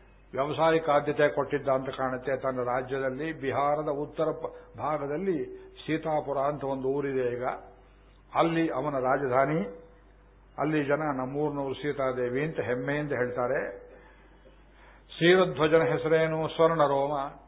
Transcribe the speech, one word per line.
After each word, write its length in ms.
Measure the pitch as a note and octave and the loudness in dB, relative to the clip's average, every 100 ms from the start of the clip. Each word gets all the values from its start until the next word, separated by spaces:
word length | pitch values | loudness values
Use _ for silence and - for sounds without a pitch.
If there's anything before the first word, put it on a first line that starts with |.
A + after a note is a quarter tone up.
| - - - | -20 -20 -8
ವ್ಯವಸಾಯಕ್ಕೆ 600 | B2 D3 C#3 D#3+ D#3+ D#3+ | -4 -2 2 4 4 4
ಆದ್ಯತೆ 360 | C#3+ C#3 D3 D3 | 2 2 2 2
ಕೊಟ್ಟಿದ್ದ 400 | C#3+ C#3 C#3+ C3 | 2 -2 -2 0
ಅಂತ 200 | C3+ C3+ | 0 -2
ಕಾಣುತ್ತೆ 480 | C3 C3 B2+ C#3 C3 | -4 -4 -4 -4 -4
ತನ್ನ 220 | C3+ B2+ | -2 -2
ರಾಜ್ಯದಲ್ಲಿ. 840 | B2 B2 B2 C3+ C3+ C3 D#3+ D#3 | -2 -2 -4 -4 -4 -4 -6 -6
ಬಿಹಾರದ 480 | C3+ A#2+ C#3+ D3 D#3 | -4 -2 0 0 -2
ಉತ್ತರ 360 | C#3+ D3 - | -4 -6 -4
ಪ-, 540 | D#3+ D#3 - - - G#2+ | -4 -4 -8 -12 -18 -8
ಭಾಗದಲ್ಲಿ 640 | C3+ D3+ C#3 D3 F#3+ D#3 B2+ - - - - | -4 -4 -4 -4 -2 -2 -4 -12 -18 -12 -4
ಸೀತಾಪುರ 520 | D#3+ D#3+ D3+ C#3+ C#3 | -4 -2 -2 -2 0
ಅಂತ 260 | C#3 D3 | 0 -2
ಒಂದು 240 | C3+ C3+ C3 | -4 -2 -2
ಊರಿದೆ 480 | C#3 C#3+ C3 B2 A#2+ | -2 0 0 0 -2
ಈಗ, 80 | B2+ - - - - - - - - | -4 -6 -10 -20 -20 -20 -20 -20 -4
ಅಲ್ಲಿ 340 | B2+ E3 E3 D#3+ | 2 2 2 0
ಅವನ 260 | C3 D3 | 0 -2
ರಾಜಧಾನಿ. 720 | C#3 B2+ C#3 C#3 B2 C#3 D#3+ G#3 - - - - - - - - - | 0 2 2 2 4 4 2 -2 -8 -20 -20 -20 -20 -20 -20 -14 -4
ಅಲ್ಲಿ 260 | D3 D#3 | 0 0
ಜನ 180 | C#3 C#3+ D#3 C3+ | 2 0 0 -2
"ನಮ್ಮೂರ್ನವ್ರು 580 | C3 C#3+ D3+ C#3+ C3+ | -4 -2 -4 -2 -4
ಸೀತಾದೇವಿ" 680 | C3 D3 C3+ C3 B2 B2 B2+ | -4 -4 -2 -2 0 -2 -2
ಅಂತ 160 | D#3 D#3+ | -2 -2
ಹೆಮ್ಮೆಯಿಂದ 520 | A2 B2+ C#3 D3 D3 | -2 -2 -2 -2 -2
ಹೇಳ್ತಾರೆ. 680 | B2 B2 - B2 C#3+ G2+ - - - - - - - - - - - - - - - | -2 -2 0 -2 -2 -4 -10 -18 -20 -20 -20 -20 -20 -20 -20 -20 -20 -20 -20 -16 2
ಸೀರಧ್ವಜನ 640 | E3 F#3 F3 C3+ D#3 D#3+ | 6 6 4 2 4 6
ಹೆಸರೇನು? 640 | E3 D#3 D#3+ D#3+ D#3+ D#3+ D#3 | 4 0 2 4 2 0 -2
ಸ್ವರ್ಣರೋಮ. 640 | - E3 E3 C#3+ C#3 C#3 C#3+ C#3+ - | 4 4 6 4 4 0 -2 -6 -10